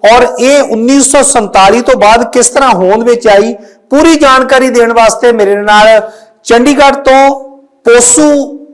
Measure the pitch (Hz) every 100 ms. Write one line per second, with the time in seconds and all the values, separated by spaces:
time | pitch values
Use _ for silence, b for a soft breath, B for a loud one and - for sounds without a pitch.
0 | 208 240 247 240 254 285 - 220 233 277
1 | 269 285 269 247 208 202 196 226 240 247
2 | 202 233 240 247 240 294 269 180 185 220
3 | 233 233 226 202 220 233 B B _ 269
4 | 330 311 285 262 262 262 262 240 226 233
5 | 226 - 240 226 196 202 208 208 214 220
6 | 214 B B B - 233 254 277 277 269
7 | - 262 277 277 - - _ _ - 240
8 | - 311 302 285 269 - -